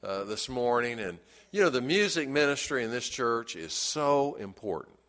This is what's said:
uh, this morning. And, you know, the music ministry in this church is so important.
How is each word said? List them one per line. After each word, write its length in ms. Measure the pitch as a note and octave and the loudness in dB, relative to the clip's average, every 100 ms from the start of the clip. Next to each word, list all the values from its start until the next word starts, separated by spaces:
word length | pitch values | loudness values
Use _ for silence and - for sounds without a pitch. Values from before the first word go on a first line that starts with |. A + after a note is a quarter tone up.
uh, 220 | G2 G2 G2+ | -4 -6 -4
this 240 | G#2+ - | -6 -4
morning. 500 | B2+ A#2+ A#2+ A#2+ A#2 | 0 2 2 2 -2
And, 180 | G2 E2+ - - - | -6 -8 -16 -20 -8
you 120 | G3 | 2
know, 80 | F#3 | 4
the 120 | B2+ | 4
music 460 | B2 F#3 G#3 E3+ C#3 | 2 2 2 0 0
ministry 560 | C#3+ C#3+ C#3 - C3+ | 4 4 2 0 -2
in 80 | A2+ | 0
this 160 | A#2+ A#2+ | -2 -4
church 480 | - A#2+ A#2 A#2 F2+ | -2 0 0 -4 -10
is 180 | D#2+ | -6
so 640 | - - D#3 C#3+ C#3+ C#3 - | -2 -2 0 4 4 2 -2
important. 640 | G2 F#2+ G#2+ E2 - - | -10 -10 -6 -6 -6 -20